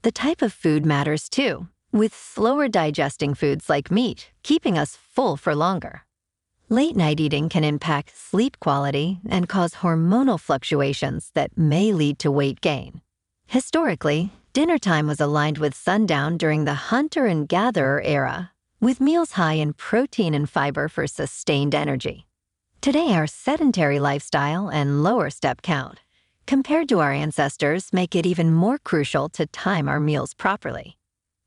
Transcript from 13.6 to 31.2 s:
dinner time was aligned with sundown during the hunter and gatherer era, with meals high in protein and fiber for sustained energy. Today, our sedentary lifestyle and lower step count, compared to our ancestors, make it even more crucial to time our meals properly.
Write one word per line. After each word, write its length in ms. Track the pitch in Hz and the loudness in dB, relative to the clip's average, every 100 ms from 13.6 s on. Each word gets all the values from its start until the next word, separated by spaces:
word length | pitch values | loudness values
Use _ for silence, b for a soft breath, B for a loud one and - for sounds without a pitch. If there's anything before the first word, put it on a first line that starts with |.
| - 320 320 165 151 151 190 - _ | 0 0 0 0 0 0 -2 -8 _
dinner 260 | 254 320 320 | 0 2 2
time 280 | 190 156 151 | 2 2 0
was 140 | 147 | 0
aligned 360 | 147 147 147 151 | 0 2 0 0
with 160 | 147 | -2
sundown 640 | - - 202 208 147 147 170 | -2 -2 0 2 0 0 0
during 280 | 160 151 | 0 0
the 100 | 151 | 0
hunter 520 | 143 - 247 302 330 240 | -4 -2 0 0 0 0
and 220 | 165 147 | 0 0
gatherer 540 | 175 233 202 135 143 | 0 0 0 0 0
era, 480 | - 143 131 156 180 _ _ _ | 0 0 -2 -4 -10 _ _ _
with 200 | 226 262 | 0 2
meals 320 | 277 339 330 | 2 2 0
high 200 | - 165 | 0 0
in 200 | 156 147 | 2 -2
protein 640 | - - 226 277 - 175 | -4 -2 -2 0 0 0
and 160 | 147 147 | 0 0
fiber 380 | 165 143 143 151 | 0 -2 -2 -4
for 180 | - 139 | -4 -6
sustained 680 | - 143 - - 143 143 | -6 -8 -6 -2 0 0
energy. 520 | 147 147 135 - - - _ _ _ _ _ | 0 -2 -4 -6 -10 -20 _ _ _ _ _
Today, 340 | 277 285 339 | 0 2 2
our 120 | 175 151 | 2 0
sedentary 760 | - - 302 294 185 147 143 | -4 -4 2 2 2 2 2
lifestyle 680 | 143 143 - 147 143 165 202 | 0 -2 -2 -2 0 -2 -2
and 340 | 151 139 143 | -2 0 2
lower 280 | 160 240 143 | 2 2 -2
step 320 | - 143 123 | -2 -4 -2
count, 380 | - 147 131 - _ _ _ _ - | -2 -4 -4 -14 _ _ _ _ -2
compared 420 | 277 262 311 311 | -2 2 0 2
to 100 | 196 | 2
our 140 | 147 | 2
ancestors, 800 | 139 151 156 143 - 147 170 - | 0 -2 -2 -2 0 0 0 0
make 240 | 185 180 185 | -2 0 0
it 100 | 175 | 0
even 260 | 175 165 | 2 4
more 260 | 160 196 285 | 4 4 0
crucial 500 | - 165 143 147 147 | 0 0 0 -2 -4
to 160 | - 151 | -4 -6
time 420 | - 190 190 139 | -4 -2 -2 0
our 120 | 143 | 0
meals 340 | 147 143 127 | 0 -2 -4
properly. 640 | - 190 208 - - - - _ _ | -4 -4 -4 -6 -10 -14 -20 _ _